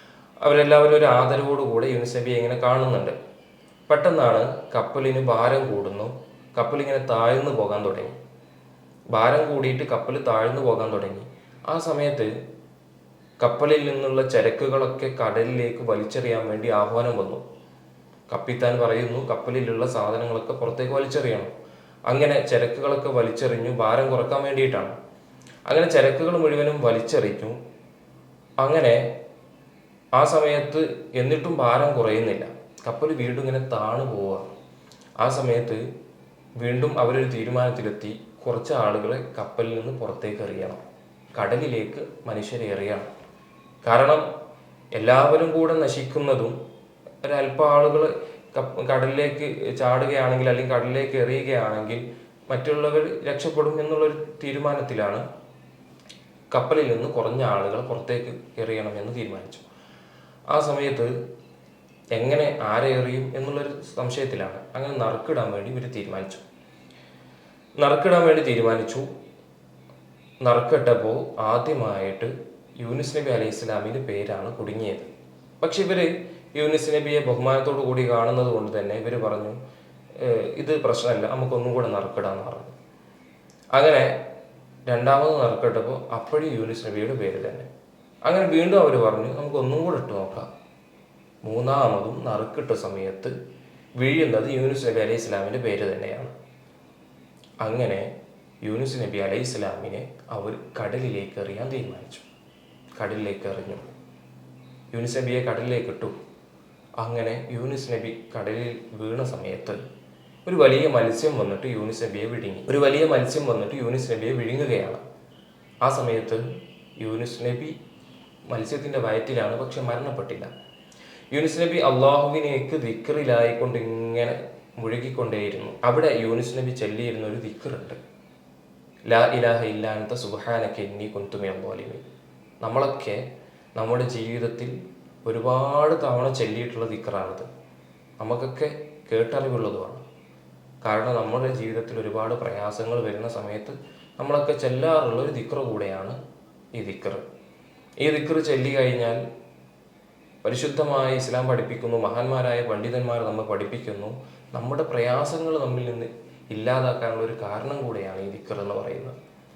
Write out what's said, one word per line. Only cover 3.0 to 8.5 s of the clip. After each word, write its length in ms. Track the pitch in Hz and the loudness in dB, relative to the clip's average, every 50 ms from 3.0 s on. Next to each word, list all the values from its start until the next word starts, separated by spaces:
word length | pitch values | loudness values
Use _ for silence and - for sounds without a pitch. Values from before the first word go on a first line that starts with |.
| 98 101 - - - - - - - - - - - - - - - - | 0 -2 -6 -6 -12 -16 -20 -20 -20 -20 -20 -20 -20 -20 -20 -12 2 4
പെട്ടെന്നാണ് 720 | 151 147 - 180 165 151 127 117 107 110 117 - - - - - - | 4 6 6 4 4 6 6 6 6 4 2 0 -2 -6 -8 -4 -2
കപ്പലിന് 520 | 113 - - - 139 131 131 131 131 131 | -2 -2 -2 -2 0 0 0 2 2 2
ഭാരം 480 | 123 113 113 120 127 135 135 131 131 139 | 2 4 4 4 4 4 2 2 0 -2
കൂടുന്നു. 500 | - - 92 101 101 110 127 131 - - - - - - - - | -4 -4 -4 -6 -6 -6 -8 -8 -12 -16 -18 -20 -20 -20 -6 -2
കപ്പലിങ്ങനെ 400 | 123 117 - 143 139 139 139 135 | -2 0 0 0 -2 0 0 0
താഴ്ന്നു 540 | 131 131 123 113 113 113 117 127 135 139 - | -2 0 0 2 4 4 4 4 4 2 0
പോകാൻ 340 | - 113 104 101 104 104 104 | 0 0 0 0 0 -2 -2
തുടങ്ങി. 260 | 98 - - - - - - - - - - - - | -2 -2 -4 -6 -10 -10 -14 -18 -20 -20 -20 -20 -20